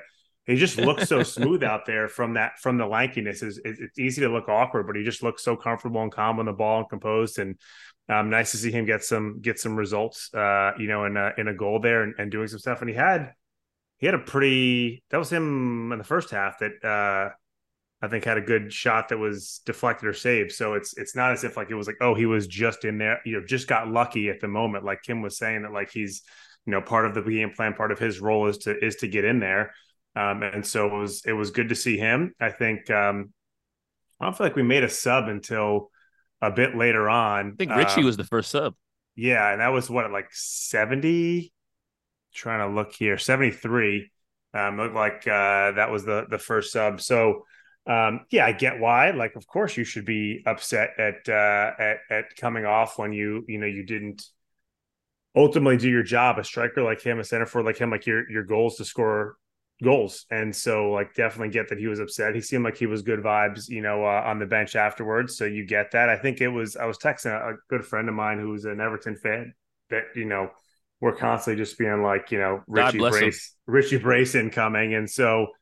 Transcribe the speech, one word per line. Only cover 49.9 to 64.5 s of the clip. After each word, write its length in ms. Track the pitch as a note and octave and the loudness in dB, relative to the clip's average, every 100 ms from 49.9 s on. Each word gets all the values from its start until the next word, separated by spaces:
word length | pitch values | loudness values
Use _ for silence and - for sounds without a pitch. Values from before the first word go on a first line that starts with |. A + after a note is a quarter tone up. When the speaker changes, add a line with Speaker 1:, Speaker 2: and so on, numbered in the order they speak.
| A2 G#2 | -6 -4
Speaker 1:
be 380 | G#2+ G#2 A2+ A2 | -2 -2 -4 -4
upset 460 | - - A2+ A2 - | -4 -2 0 0 0
at, 320 | G#2+ G2+ - | -2 -2 -2
uh, 420 | G#2+ G#2 G#2 G#2+ - | 2 4 4 0 0
at, 180 | G#2+ A2 - | -2 -2 -4
at 260 | A2 A2 - | -4 -4 -6
coming 280 | A#2+ A2+ G#2 | -4 -2 2
off 320 | A2 A2 - | 2 2 -2
when 160 | G#2+ | -6
you, 320 | G#2 G#2 A2 A#2 | -4 -4 -4 -6
you 100 | G#2+ | -6
know, 100 | G#2 | -6
you 180 | G2+ F#2+ | -6 -8
didn't 380 | G#2+ G#2 G2+ - _ _ _ _ _ _ _ _ _ _ C3 | -8 -8 -12 -18 _ _ _ _ _ _ _ _ _ _ 8
ultimately 420 | D3 D3+ C#3 B2 | 8 8 6 6
do 120 | B2+ | 6
your 140 | A#2+ | 4
job. 360 | G#2 A#2+ B2 G#2+ | 2 4 4 4
A 40 | |
striker 400 | G2 A#2+ A#2 C#3 | -2 -2 -2 0
like 180 | A#2 G#2+ | 0 0
him, 180 | B2 A#2 | -2 -4
a 40 | |
center 220 | G2+ A#2 A#2 | -2 -2 -2
forward 220 | A#2+ A2+ | 0 0
like 100 | A2 | 0
him, 140 | A#2 | 0
like, 140 | G#2+ A#2 | -2 0
your, 240 | A2 A2+ | -2 0
your 140 | A2 | -4
goal 240 | G2 G#2+ A#2 | 0 2 2
is 80 | A2+ | 0
to 100 | G#2 | -8
score 500 | - A2 G#2+ G#2 - _ _ _ - | 0 0 2 -2 -8 _ _ _ 0
goals. 440 | B2 C3+ G2+ - - | 4 4 2 -4 -6
And 240 | A2 A2 | -4 -2
so, 380 | G2+ A#2+ A2 G#2 | -4 -2 0 2
like, 240 | G2+ G2+ - | 0 -2 0
definitely 380 | A2+ A2 G#2+ | -2 -2 -4
get 160 | A2 G#2 | -2 -4
that 80 | G2+ | -4
he 100 | A2 | -4
was 120 | G#2 | -4
upset. 360 | G#2 - A2 A2 | -6 -2 -2 -2
He 60 | |
seemed 240 | - B2+ A#2 | -2 -2 -2
like 100 | - | -2
he 100 | A2+ | -2
was 160 | G#2+ | -2
good 200 | A2 G#2+ | -2 -2
vibes, 480 | G#2+ G#2 G#2 G2+ A2+ | 2 2 2 -2 -10
you 120 | A2+ | -6
know, 220 | G#2+ G#2 | -2 0
uh, 200 | G#2 G2+ A#2 | 2 2 0
on 120 | G#2+ | -2
the 80 | |
bench 300 | G2 | 0